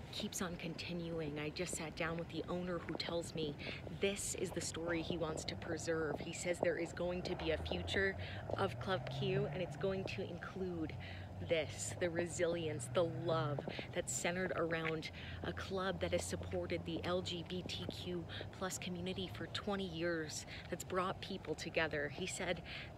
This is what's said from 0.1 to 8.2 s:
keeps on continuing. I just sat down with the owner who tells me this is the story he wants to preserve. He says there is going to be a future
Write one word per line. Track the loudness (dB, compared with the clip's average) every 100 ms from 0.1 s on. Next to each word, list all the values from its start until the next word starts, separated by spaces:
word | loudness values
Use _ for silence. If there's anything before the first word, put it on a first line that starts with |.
keeps | -4 -2 0
on | -2 -2
continuing. | -4 -4 -2 -2 0 0 0 0
I | -2
just | 0 -2 -2
sat | -2 0
down | 0 0
with | -2
the | -2 0
owner | 0 0 0
who | -2 -2
tells | 0 0 0 0
me | 0 -2 -4 -6 -6 2
this | 2 2 0 0
is | 0
the | 0
story | -2 0 2 2
he | 2 0
wants | 0 0 -2
to | -2
preserve. | -2 0 2 2 2 0
He | -4
says | -2 0 4
there | 6 4
is | 0
going | 0 0 0
to | 0 0
be | 2
a | 2
future | 2 0 2 4 4 2